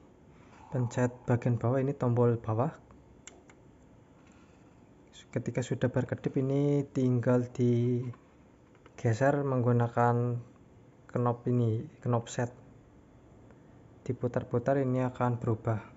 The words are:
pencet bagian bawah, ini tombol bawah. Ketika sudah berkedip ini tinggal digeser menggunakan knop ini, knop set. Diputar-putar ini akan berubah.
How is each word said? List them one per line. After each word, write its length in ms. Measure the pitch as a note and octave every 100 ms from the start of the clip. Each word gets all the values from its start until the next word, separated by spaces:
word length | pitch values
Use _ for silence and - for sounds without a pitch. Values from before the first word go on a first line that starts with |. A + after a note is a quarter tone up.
| - - - - - - -
pencet 400 | C3 A#2+ - B2 B2 -
bagian 320 | A#2+ B2+ A#2+
bawah, 240 | A#2 C3+
ini 160 | C3 C#3
tombol 400 | B2+ A#2+ A#2+ A#2
bawah. 320 | - A2 C#3+ - - - - - - - - - - - - - - - - - - - - - - - - - -
Ketika 320 | - B2 A#2 B2
sudah 240 | B2 B2+
berkedip 480 | B2+ B2 A2 - -
ini 480 | C3 C#3 C#3+ C#3+ C#3
tinggal 640 | - B2+ B2 A#2+ B2 A#2+
digeser 1900 | - B2 A#2+ A#2+ A#2+ B2 A#2+ - - - - - - - - A#2 G#2+ C3+ C#3+
menggunakan 960 | C#3+ C3 A#2+ A#2+ A#2 A#2+ A#2+ A#2+ A#2+ A#2+ - - - - - - -
knop 300 | B2 A#2+ A#2 -
ini, 320 | B2 A#2 A2 D3+ - B2
knop 240 | A#2+ -
set. 240 | - B2 - - - - - - - - - - - - - - -
Diputar-putar 800 | - B2 B2+ B2 B2 B2 B2 C#3
ini 240 | C3 B2+ B2+
akan 320 | B2 B2 A#2+
berubah. 400 | A#2+ A2 - A2 -